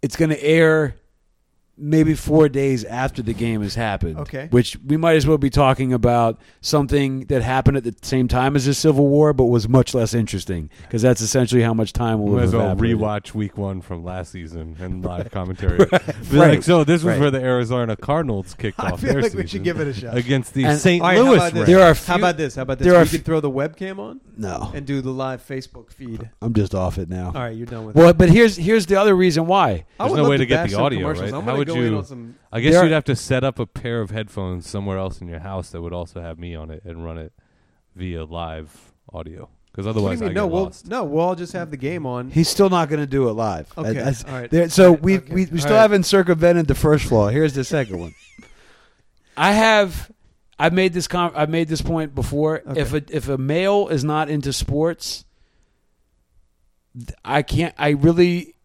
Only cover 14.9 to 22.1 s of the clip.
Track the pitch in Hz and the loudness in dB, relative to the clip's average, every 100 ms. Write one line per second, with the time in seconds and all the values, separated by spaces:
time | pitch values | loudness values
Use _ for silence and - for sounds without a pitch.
14.9 | 92 90 90 90 101 90 92 95 90 98 | -8 -8 -8 -10 -8 -8 -6 -4 2 2
15.9 | 180 - - - 139 165 147 - 175 147 | 2 -2 -12 0 4 6 6 4 4 4
16.9 | 170 156 110 143 135 127 127 113 123 117 | 2 2 0 0 0 -2 -2 0 -2 -4
17.9 | 107 - 151 151 104 92 - 110 - - | -6 -4 -4 -2 -6 -8 -8 -8 -6 -6
18.9 | 87 - 139 120 92 87 190 175 165 147 | -4 -2 0 0 -4 -8 -6 -6 -4 -6
19.9 | 120 117 123 120 135 120 135 135 151 185 | -6 -6 -6 -2 -2 -2 -2 0 2 2
20.9 | 175 170 185 262 214 170 131 113 185 180 | 2 4 4 6 6 4 0 6 8 8
21.9 | 156 - | 6 2